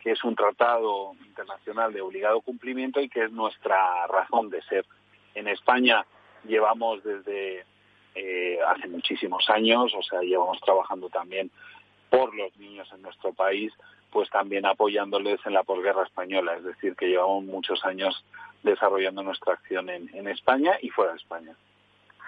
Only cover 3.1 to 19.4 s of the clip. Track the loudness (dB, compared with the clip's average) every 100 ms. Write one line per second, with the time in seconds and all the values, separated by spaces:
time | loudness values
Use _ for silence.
3.1 | 0 -2 -2 -4 -4 0 2 2 0 0
4.1 | 0 0 0 0 -4 -2 -2 -2 _ _
5.1 | _ _ -8 -6 0 2 4 6 4 2
6.1 | _ _ -20 -2 2 4 2 -2 -4 -6
7.1 | -8 -6 -6 -6 -8 -14 _ _ _ _
8.1 | -12 -6 -4 -2 0 0 0 -4 -6 -4
9.1 | -4 -4 0 2 4 6 4 4 0 -4
10.1 | -2 2 2 2 0 2 4 2 -4 -6
11.1 | -6 -4 -6 -6 -10 -20 -20 _ _ _
12.1 | 4 4 -2 -10 -10 -20 -18 -18 -18 -20
13.1 | -8 -6 0 2 0 -2 -8 -20 _ _
14.1 | -2 0 0 0 0 2 2 2 2 0
15.1 | -2 0 -2 0 0 0 0 0 0 -2
16.1 | -4 -4 -2 -2 -4 -8 -6 -6 -2 0
17.1 | 2 2 0 -4 -8 -4 -4 -4 -2 -4
18.1 | -4 -10 -20 -20 -4 0 2 2 2 0
19.1 | -2 -6 -4